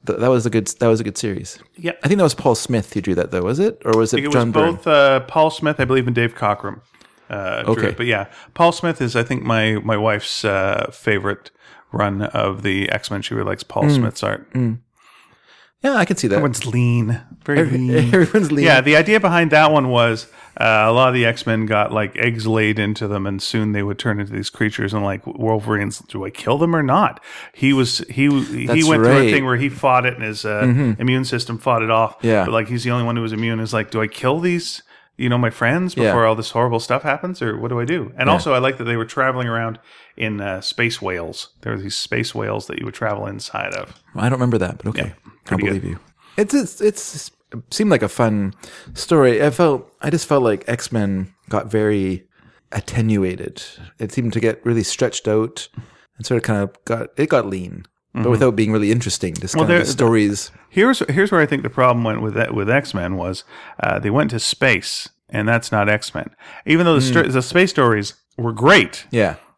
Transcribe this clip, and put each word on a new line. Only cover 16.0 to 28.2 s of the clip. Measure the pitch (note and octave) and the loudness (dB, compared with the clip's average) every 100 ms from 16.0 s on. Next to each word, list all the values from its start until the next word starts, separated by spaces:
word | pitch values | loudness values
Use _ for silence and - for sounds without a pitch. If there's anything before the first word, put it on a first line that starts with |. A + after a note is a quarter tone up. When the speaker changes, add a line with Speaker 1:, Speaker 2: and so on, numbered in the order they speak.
Speaker 1:
can | F3+ F#3 | 2 0
see | A#2+ | 2
that. | G2 | 2
Speaker 2:
Everyone's | C#3+ A#2 B2+ | 0 -2 -2
lean. | B2 A#2+ A#2+ A2 A#2 - - | 0 2 2 0 -2 -6 -12
Very | - C#3+ | -2 2
Speaker 1:
Every-, | D#3 C3 | 2 0
Speaker 2:
lean. | B2+ | 2
Speaker 1:
<laughs> | D3+ A#2+ | 2 4
everyone's | F#3 D#3+ A3 E3 | 4 4 2 2
lean. | D3 | 2
Speaker 2:
Yeah, | D#3+ C3+ | 6 6
the | C3+ D3+ | 6 4
idea | D#3+ G#3+ | 6 4
behind | F#3 E3+ E3 | 4 2 4
that | D3+ D#3 | 6 6
one | D3+ B2+ | 4 4
was, | A#2+ A#2 A2+ - - - - | 4 2 0 -8 -20 -20 -2
uh, | A2+ A2 A2 | 2 4 4
a | |
lot | A#2+ C3 | 6 4
of | |
the | B2+ | 4
X-Men | A#2 A#2 - A2 A2 | 0 0 -2 -2 0
got, | G#2+ G#2 | 0 0
like, | G#2+ G#2 - | -2 -4 -2
eggs | A#2+ A2+ A2 | -2 0 0
laid | A2 G#2+ G#2+ | 2 2 0
into | G#2 G#2 G#2+ | -2 -2 -4
them, | G2+ G2 | -4 -4
and | G2 | -6
soon | - A#2 G#2+ | -4 -2 -2
they | G#2 | -2
would | G2+ G2 | -4 -4
turn | A#2+ G#2 | -4 -4
into | G2+ | -6
these | G2+ - | -8 -8
creatures, | - G#2+ - G#2 | -4 -4 -2 -4
and, | G#2 | -2
like, | G2+ F#2+ | -4 -4
Wolverine's, | - - A2 A2 G#2+ G#2+ G2+ - | -10 -6 -2 -2 0 -2 -2 -8
"Do | - G2+ | -12 -10
I | G2 | -10
kill | - - C#3 | -8 -2 0
them | E3+ | 2
or | E3 | 0
not?" | C#3 D#3 G#3 - - - - | 2 2 0 -2 -18 -20 -20
He | - C3+ | -2 2
was, | C3+ A#2+ - - | 4 2 -2 -6
he, | A#2+ | 0